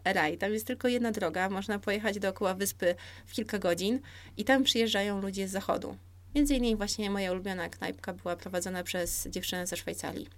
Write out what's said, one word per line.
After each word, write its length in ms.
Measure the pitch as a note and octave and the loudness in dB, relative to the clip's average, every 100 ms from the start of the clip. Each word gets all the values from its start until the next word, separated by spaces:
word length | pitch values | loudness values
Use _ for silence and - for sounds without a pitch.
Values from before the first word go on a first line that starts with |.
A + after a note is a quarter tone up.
| - | 0
raj. 320 | F#3+ D3+ E3+ | 2 2 2
Tam 160 | G3 | 0
jest 140 | G#3+ G#3+ | 0 -2
tylko 200 | B3+ B3 | 0 2
jedna 240 | B3 A#3 | 2 2
droga, 380 | A3 F3+ F3 F#3+ | 0 0 0 0
można 300 | G3 G3+ G3+ | 0 -2 -2
pojechać 400 | G3 G#3 A3 G#3 | 0 0 0 0
dookoła 340 | G3 F#3+ G3 | -2 0 0
wyspy 420 | F#3 G3+ - F3 F3+ - - - | 2 -2 2 2 2 -4 -18 -8
w 60 | |
kilka 280 | - G#3+ G#3 | -6 -2 0
godzin 400 | F#3 F3 F#3+ C4 - - - - | 2 2 2 0 -2 -14 -14 -4
i 60 | A3 | 4
tam 180 | C4+ | 6
przyjeżdżają 580 | C4+ A#3 A3+ G#3 G3+ G3+ | 6 4 2 2 2 0
ludzie 260 | G3 F#3+ F#3+ | -2 -4 -4
z 40 | |
zachodu. 460 | F#3+ - - - - - - - C#4+ | -2 0 0 -2 -10 -16 -20 -2 2
Między 200 | C#4+ C4+ | 4 4
innymi 200 | A#3+ G#3+ | 4 2
właśnie 340 | G#3 - G#3 | 0 0 0
moja 220 | G3+ F#3 | 0 0
ulubiona 380 | F#3 F#3+ F#3 E3+ | 0 -2 -4 -4
knajpka 440 | - - F#3+ - | -4 -6 -6 -8
była 220 | F#3 F3+ F3 | -6 -4 -4
prowadzona 480 | F#3+ F3+ F#3 F#3 | -4 -4 -2 -4
przez 440 | F3+ F3+ F3 - F#3+ | -4 -2 -2 -2 -4
dziewczynę 400 | F#3 F#3 F#3 F3+ | -4 -4 -4 -4
ze 100 | E3+ | -4
Szwajcarii. 500 | - - - - - | -6 -6 -6 -6 -10